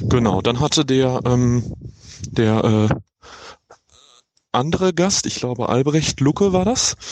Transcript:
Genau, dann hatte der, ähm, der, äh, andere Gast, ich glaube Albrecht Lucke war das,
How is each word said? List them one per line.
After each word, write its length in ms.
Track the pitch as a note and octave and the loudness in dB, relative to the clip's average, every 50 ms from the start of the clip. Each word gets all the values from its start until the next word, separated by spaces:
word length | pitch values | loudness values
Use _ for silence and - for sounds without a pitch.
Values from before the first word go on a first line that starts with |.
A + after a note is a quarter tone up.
| - | -2
Genau, 380 | - - B2 A#2 G#2+ F#2 F#2 | 0 0 2 2 2 0 0
dann 180 | - A#2 A#2+ B2 | 0 -2 0 0
hatte 260 | D3 D3 - D#3+ D3 | -2 0 0 0 0
der, 360 | C3 C3 C3 C3 B2+ B2+ B2 - | 2 2 2 2 2 0 -2 0
ähm, 480 | B2 B2 B2 B2 A#2+ A#2+ B2 A2 - - - - - - - - - - - - - | 0 2 2 2 2 2 0 -2 -4 -10 -12 -14 -18 -20 -20 -20 -20 -18 -18 -16 -6
der, 340 | - - A#2 G#2+ A2 A2 - | -2 0 2 2 2 2 2
äh, 320 | A2+ G#2+ G#2+ G#2+ G#2+ - - - _ _ _ - - - - - - - - _ _ - - _ _ _ _ C#3 C#3+ B2 _ _ _ _ _ _ _ | 2 2 2 2 2 0 -2 -6 _ _ _ -20 -20 -20 -20 -20 -20 -20 -20 _ _ -20 -20 _ _ _ _ _ _ _ _ _ _ _ _ _ _
andere 420 | - A#2+ B2+ D#3+ F3 F3+ F#3 F#3 E3+ | -2 -2 0 0 -2 0 0 0 2
Gast, 340 | D#3+ F3 G3 G3 - - - | 2 0 0 0 -2 -4 -4
ich 80 | - | -6
glaube 340 | - - B2 B2 A#2 A#2 - | -4 -4 -4 -4 -4 -2 0
Albrecht 500 | - B2 C3+ D3 D3 D#3+ D3 - - - | 2 2 2 2 2 0 0 -2 -2 0
Lucke 320 | C3+ C#3 D#3+ - G3+ G3 | 0 0 2 2 2 2
war 140 | F#3 F#3 F#3 | 2 2 2
das, 300 | G#3 B3+ B3+ - - - - - - | 0 0 0 -2 -4 -4 -6 -12 -14